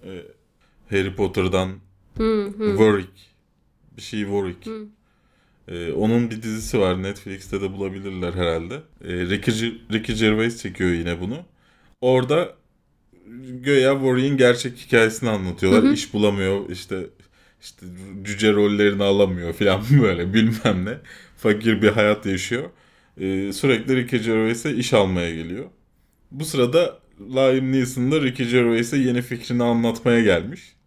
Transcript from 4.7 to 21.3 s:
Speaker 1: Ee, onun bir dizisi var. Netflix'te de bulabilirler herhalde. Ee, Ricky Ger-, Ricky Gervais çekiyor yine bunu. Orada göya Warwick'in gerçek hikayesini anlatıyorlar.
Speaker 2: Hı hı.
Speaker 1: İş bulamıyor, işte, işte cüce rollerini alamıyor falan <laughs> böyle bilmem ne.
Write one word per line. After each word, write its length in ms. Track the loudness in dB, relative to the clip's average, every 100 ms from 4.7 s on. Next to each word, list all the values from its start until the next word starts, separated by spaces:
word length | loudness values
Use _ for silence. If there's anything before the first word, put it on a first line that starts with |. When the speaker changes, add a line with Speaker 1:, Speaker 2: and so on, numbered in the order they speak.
| -14 -14 _ _ _ _ _ _ _ -14
Speaker 1:
Ee, 240 | -10 -6
onun 360 | -2 0 0 -2
bir 100 | -6
dizisi 380 | -8 -8 -4 0
var. 240 | 2 0
Netflix'te 580 | -4 -8 -12 -14 -8 -6
de 120 | -6
bulabilirler 600 | -6 -8 -8 -10 -6 -6
herhalde. 420 | -2 -2 -2 -6 -12 -16 _
Ee, 100 | -8
Ricky 440 | -4 -2 -2 -2 -2
Ger-, 360 | -4 -6 -6
Ricky 260 | -6 -4 0
Gervais 420 | 2 2 0 -4
çekiyor 280 | -12 -4 0
yine 320 | 0 -2 -4
bunu. 160 | -6 -10 -12 _ _ _ _ _
Orada 540 | 2 2 2 0 -2 -8 _ _ _ _ _ _ -20 -20 -16
göya 440 | -8 2 4 4
Warwick'in 440 | 4 2 2 2 4
gerçek 400 | 4 4 -2 -10
hikayesini 520 | 2 4 4 2 -2
anlatıyorlar. 540 | -2 -4 -2 4 6
Speaker 2:
Hı 40 | 4
hı. 40 |
Speaker 1:
İş 200 | 2 -2
bulamıyor, 560 | 0 2 2 0 -2 -4
işte, 380 | -12 -10 -10 -10 _ _ _ _ _
işte 240 | -20 _ -20 -18 -16 -14
cüce 300 | -10 0 2
rollerini 500 | 4 4 4 2 2
alamıyor 500 | 2 4 2 0 -6
falan 280 | 0 2 2 4
<laughs> 100 | 4
böyle 320 | 6 2 0
bilmem 520 | 2 2 2 -2 -2 -4
ne. 120 | -8 -14 -20 -20